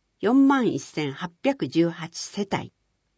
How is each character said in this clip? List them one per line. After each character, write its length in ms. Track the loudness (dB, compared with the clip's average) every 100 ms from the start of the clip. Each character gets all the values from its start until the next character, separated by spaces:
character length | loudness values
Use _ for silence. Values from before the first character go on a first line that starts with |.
| _ _
四 300 | 2 6 6
万 180 | 4 2
一 120 | -2
千 340 | -6 -6 -6
八 180 | -6 -10 _
百 280 | -2 -2 -2
十 200 | 2 0
八 200 | 0 -12 -12
世 220 | -12 -8
帯。 320 | -6 -6 -8 _ _ _ _